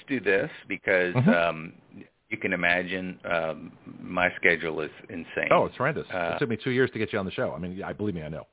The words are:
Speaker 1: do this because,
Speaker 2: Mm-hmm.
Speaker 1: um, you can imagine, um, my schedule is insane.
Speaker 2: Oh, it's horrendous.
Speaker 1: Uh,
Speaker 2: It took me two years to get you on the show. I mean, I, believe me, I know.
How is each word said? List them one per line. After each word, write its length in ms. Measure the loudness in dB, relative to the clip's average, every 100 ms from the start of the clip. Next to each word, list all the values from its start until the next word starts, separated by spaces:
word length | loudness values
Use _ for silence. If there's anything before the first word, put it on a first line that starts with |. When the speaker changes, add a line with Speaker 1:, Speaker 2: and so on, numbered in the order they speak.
| -4
Speaker 1:
do 120 | -2
this 300 | 2 2 2 -6 -8
because, 460 | -4 2 4 4 4
Speaker 2:
Mm-hmm. 140 | 6
Speaker 1:
um, 440 | 6 4 0 -6 -14 _ -20 -20 _ _
you 80 | -6
can 160 | -2
imagine, 640 | 0 2 2 0 -4 -6 -8 -2
um, 420 | 0 0 -4 -10 -16 -18 -14
my 280 | -6 2 2 4
schedule 460 | 4 4 2 -2
is 100 | -4 -8 -12
insane. 380 | -12 -8 -4 4
Speaker 2:
Oh, 160 | 4 4
it's 100 | 0
horrendous. 280 | -2 -2 -4
Speaker 1:
Uh, 200 | -4 -2 -2
Speaker 2:
It 40 |
took 100 | -2
me 80 | -2
two 60 | 0
years 220 | 2 2
to 80 | 0
get 120 | -2
you 60 | -2
on 80 | -4
the 60 |
show. 220 | -4 -4 -4
I 20 |
mean, 220 | -8 -8
I, 100 | -8
believe 220 | -4 -4 -4
me, 60 |
I 80 | -6
know. 160 | -10 -10